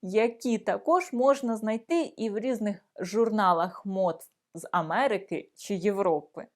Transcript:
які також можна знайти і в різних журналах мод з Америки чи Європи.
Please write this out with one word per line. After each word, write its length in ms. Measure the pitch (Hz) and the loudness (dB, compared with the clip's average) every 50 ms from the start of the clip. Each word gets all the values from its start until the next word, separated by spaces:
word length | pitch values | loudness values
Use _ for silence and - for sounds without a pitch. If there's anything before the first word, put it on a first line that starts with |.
які 560 | - 185 190 214 220 233 233 233 - 247 233 214 | -8 0 2 2 2 2 0 -2 -2 0 0 0
також 560 | - - 185 - - - 330 359 359 - - | 0 -2 -4 -2 2 2 2 2 2 0 -4
можна 440 | 233 247 269 277 262 262 240 226 214 | 2 4 4 4 4 2 -4 -4 -2
знайти 440 | 220 214 220 226 220 _ 330 339 | -2 -2 -4 -4 -2 _ 0 0
і 280 | 320 - - - 220 226 | 0 -2 -4 -6 -4 -4
в 100 | 202 214 | -2 -2
різних 380 | 214 262 254 214 220 208 202 - _ _ _ - | -2 -2 -2 -2 -2 -4 -4 -6 _ _ _ -10
журналах 840 | - 175 190 214 233 233 220 214 202 185 175 165 170 185 185 - - | -10 -4 0 2 2 2 2 2 4 4 4 4 2 -2 -4 -8 -8
мод 380 | 196 196 190 190 180 160 165 - - _ _ _ _ _ | -6 -2 0 0 0 0 -2 -10 -20 _ _ _ _ _
з 140 | 165 - - | -14 -12 -4
Америки 760 | - 175 165 156 165 208 262 277 220 185 - - 175 143 - _ _ | -2 -2 -2 0 0 0 0 0 0 -2 -4 -4 -8 -8 -8 _ _
чи 200 | _ - - 202 | _ -8 -6 -6
Європи. 720 | 190 160 208 202 190 202 185 165 147 - - _ - - _ _ | -2 0 0 0 2 2 2 2 0 -2 -8 _ -16 -16 _ _